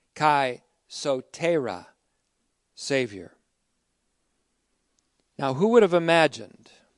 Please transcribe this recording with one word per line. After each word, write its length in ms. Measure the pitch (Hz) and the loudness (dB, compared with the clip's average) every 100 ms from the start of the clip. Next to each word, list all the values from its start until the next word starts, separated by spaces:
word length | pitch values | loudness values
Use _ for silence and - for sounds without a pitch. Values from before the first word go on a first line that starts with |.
| _ - | _ -2
kai 460 | 151 143 131 123 _ _ _ | 2 2 0 -6 _ _ _
sotera, 960 | - 147 131 - - 165 170 120 90 - _ _ _ _ _ _ _ _ - | -8 -4 -4 -6 -4 -2 0 -2 -8 -14 _ _ _ _ _ _ _ _ -16
savior. 580 | - 139 120 98 82 _ _ _ _ _ _ _ _ _ _ _ _ _ _ _ _ _ _ _ _ - | -4 -2 -2 -8 -18 _ _ _ _ _ _ _ _ _ _ _ _ _ _ _ _ _ _ _ _ -6
Now, 140 | 139 | -4
who 160 | 131 208 | 0 2
would 140 | 240 | 4
have 100 | 196 | 4
imagined 800 | 175 165 165 156 117 104 - - _ _ | 2 2 4 2 0 -16 -20 -20 _ _